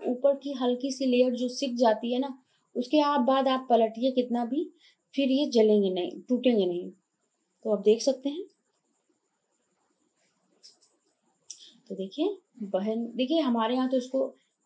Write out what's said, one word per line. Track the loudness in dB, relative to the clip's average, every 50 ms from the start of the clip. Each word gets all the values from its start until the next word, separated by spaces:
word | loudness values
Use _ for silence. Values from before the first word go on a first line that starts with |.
| -4
ऊपर | -4 -2 2 2 2 2
की | 0 -4 -8 -6
हल्की | -2 -2 -2 -2 -2 -4 -6
सी | -4 -2 0
लेयर | 2 4 4 4 2 2
जो | -2 -4 -4
सिक | -4 -4 -4 -4 0
जाती | 4 4 4 4 2 -2 -2 -2
है | -2
ना, | -4 -6 -8 -14 _ _ _ _ _ _ _
उसके | -6 -2 2 2 4
आप, | 4 4 2 2
बाद | 2 4 2 2 2
आप | 2 0 0 2 2
पलटिए | 4 4 4 2 0 -2 -2 0 0
कितना | 0 -2 0 -2 -4 -4
भी, | -4 -4 -4 -6 -6 -10 _ _ _ _ _ _ _ -4
फिर | -2 0 2
ये | 2 0 0 2
जलेंगे | 4 4 4 6 6 4 4 2
नहीं, | 0 -2 -4 -6 -8 -12
टूटेंगे | -4 -4 -4 0 2 2 2 4 2
नहीं। | 0 -2 -4 -8 -10 -16 _ _ _ _ _ _ _ _ _ _ _ _ _ -2
तो | -2
आप | -2 2
देख | 4 4 4 4
सकते | 2 0 -2 0 -4 -6
हैं। | -6 -6 -10 -14 _ _ _ _ _ _ _ _ _ _ _ _ _ _ _ _ _ _ _ _ _ _ _ _ _ _ _ _ _ _ _ _ _ _ _ _ _ _ _ _ _ _ -16 -16 -16 -16 -20 -20 _ _ _ _ _ _ _ _ _ _ _ -16 -16 -16 -16 -20 _ _ _ -14
तो | -12
देखिए | -10 -10 -10 -6 -4 -4 -4 -4 -6 _ _ _ -14 -8
बहन, | -6 -4 -4 -2 -2 -4 -4 -6
देखिए | -6 -4 -4 -2 0 0 0
हमारे | 0 0 0 0 0 0 0
यहाँ | -2 -2 0
तो | -2
इसको | -2 -2 -2 -4 -4 -4 -4 -6 _ _ _ _ _ _